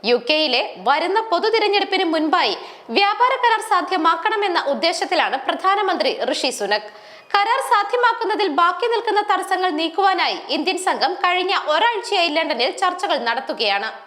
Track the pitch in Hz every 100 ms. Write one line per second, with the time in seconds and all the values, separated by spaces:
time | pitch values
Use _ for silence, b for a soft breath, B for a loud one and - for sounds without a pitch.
0 | 214 240 240 208 208 247 - - 196 294
1 | 349 403 440 349 427 440 415 403 381 381
2 | 359 320 311 359 247 180 B B B 233
3 | 403 440 494 523 466 440 427 370 320 370
4 | 320 339 427 440 403 339 269 247 330 330
5 | 339 320 214 226 - - 381 403 381 339
6 | 302 - 233 294 269 - 196 208 - B
7 | B B B 403 415 523 539 453 403 494
8 | 480 466 427 415 392 285 339 359 480 453
9 | 440 415 415 381 381 370 370 302 330 330
10 | 392 359 294 196 - 294 302 330 - 262
11 | 269 359 359 359 370 359 - 311 453 453
12 | - 392 339 302 311 247 254 - 370 359
13 | 392 294 233 240 262 214 220 196 220 -